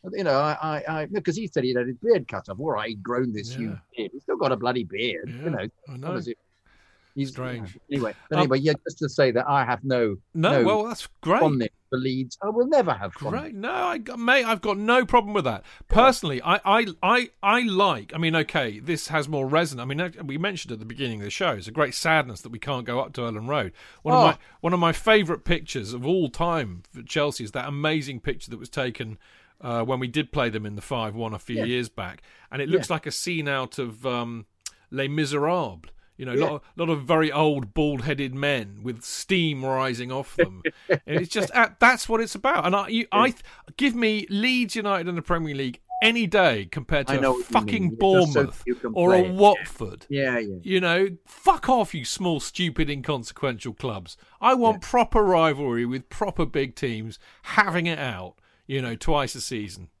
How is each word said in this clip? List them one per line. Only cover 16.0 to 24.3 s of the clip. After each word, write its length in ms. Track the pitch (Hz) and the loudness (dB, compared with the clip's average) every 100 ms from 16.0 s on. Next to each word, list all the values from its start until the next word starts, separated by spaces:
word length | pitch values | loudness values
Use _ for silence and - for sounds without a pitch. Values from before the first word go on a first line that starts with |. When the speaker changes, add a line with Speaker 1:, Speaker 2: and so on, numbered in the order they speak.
| 262 240 170 131 | 8 6 -2 -2
Speaker 2:
I, 180 | - 196 196 | 2 2 4
I, 220 | 214 226 165 | 4 2 0
I, 260 | 180 240 240 _ | 2 2 2 _
I 180 | 196 233 | 2 2
like, 520 | 233 185 202 131 101 - | 2 4 4 2 -6 -2
I 20 | |
mean, 180 | 165 160 | 2 2
okay, 440 | 151 160 123 104 | 0 0 -2 -4
this 300 | 143 160 - | -6 -6 -2
has 200 | 156 143 | -2 -2
more 180 | 151 135 | -2 2
resonance. 380 | 156 165 131 123 | 2 2 -4 -6
I 40 | |
mean, 340 | 143 175 165 147 | -4 -4 -6 -8
we 120 | 139 | -4
mentioned 320 | 196 185 - | -4 -6 -10
at 80 | 110 | -10
the 80 | 110 | -10
beginning 320 | 120 131 220 | -6 -6 -4
of 60 | 101 | -6
the 40 | |
show, 220 | - 185 | -2 -2
it's 160 | 107 92 | -2 -6
a 40 | |
great 220 | 123 143 | -2 -2
sadness 480 | - 170 160 127 98 | 0 2 2 0 -8
that 100 | - | -12
we 60 | 117 | -10
can't 240 | - 135 120 | -6 -6 -2
go 140 | 123 | -4
up 140 | - | -4
to 80 | - | -6
Elland 260 | 117 107 117 | -6 -6 -4
Road. 260 | 147 95 - - - | -2 -4 -8 -20 -8
One 140 | - 254 | 2 6
Speaker 1:
Oh. 20 | |
Speaker 2:
of 80 | |
my, 120 | 202 | 6